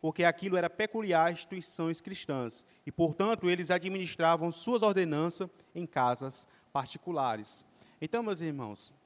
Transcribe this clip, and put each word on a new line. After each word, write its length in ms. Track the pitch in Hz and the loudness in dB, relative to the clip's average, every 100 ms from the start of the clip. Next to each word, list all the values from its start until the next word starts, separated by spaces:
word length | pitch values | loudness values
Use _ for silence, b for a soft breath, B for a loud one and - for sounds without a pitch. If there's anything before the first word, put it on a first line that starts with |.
porque 220 | 160 156 | -2 4
aquilo 320 | 170 170 196 180 | 4 4 0 2
era 140 | 170 | 0
peculiar 580 | - 214 220 208 170 165 | 0 -2 -2 2 4 4
às 60 | |
instituições 680 | 170 - 190 165 - 165 165 | 0 -8 -10 -6 -4 -2 -2
cristãs, 640 | - - - 139 120 - - b - | -6 -12 -4 -4 -4 -8 -14 b -14
e, 60 | |
portanto, 580 | - 165 147 196 226 180 | 0 2 4 2 2 2
eles 200 | 180 175 | 0 2
administravam 840 | 180 180 190 180 - 165 165 170 | 0 0 -4 -6 2 4 4 2
suas 300 | 165 - 240 | -2 0 4
ordenanças 680 | 208 190 175 147 165 165 185 - b 165 | 4 4 2 2 0 -2 -8 -10 b -10
em 100 | 175 | -6
casas 640 | - 123 123 135 127 - b b | 2 2 2 -4 -8 -10 b b
particulares. 920 | 143 127 - - 165 131 110 104 - - b b b | -4 -4 -10 -6 -2 -2 -2 -4 -8 -8 b b b
Então, 240 | 156 233 | -4 -4
meus 160 | 226 185 | -2 -4
irmãos 540 | 165 143 113 104 - _ | -4 -6 -8 -8 -12 _